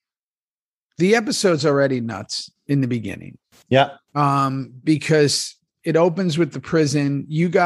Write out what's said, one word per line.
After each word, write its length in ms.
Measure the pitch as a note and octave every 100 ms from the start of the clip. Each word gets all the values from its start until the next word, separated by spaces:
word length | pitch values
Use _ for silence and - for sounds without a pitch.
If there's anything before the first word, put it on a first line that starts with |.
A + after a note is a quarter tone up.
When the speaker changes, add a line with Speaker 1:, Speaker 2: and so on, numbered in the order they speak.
| _ _ _ _ _ _ _ _ _ -
Speaker 1:
the 180 | F3+ A3+
episode's 500 | G#3+ G#3+ G3 D#3 D3
already 340 | C#3 C#3 B2+
nuts 500 | A2+ G2 A2+ - - _ -
in 140 | C#3+
the 60 | B2+
beginning. 500 | A#2+ G#2 F2 F2+ - _ _ _
Speaker 2:
Yeah. 220 | C3 C3+ - _ D3
Speaker 1:
Um, 580 | C#3+ C#3 C3+ C3+ A#2 B2+
because 720 | D3+ D3+ - D#3 D3 - - - _ _
it 120 | E3 D#3+
opens 420 | F3+ E3 F#3 D3+
with 160 | D#3
the 60 | C#3
prison. 640 | - E3 D3 D3 C#3+ C#3+ -
You 200 | D#3 F3
Speaker 2:
Yeah. 40 | F#3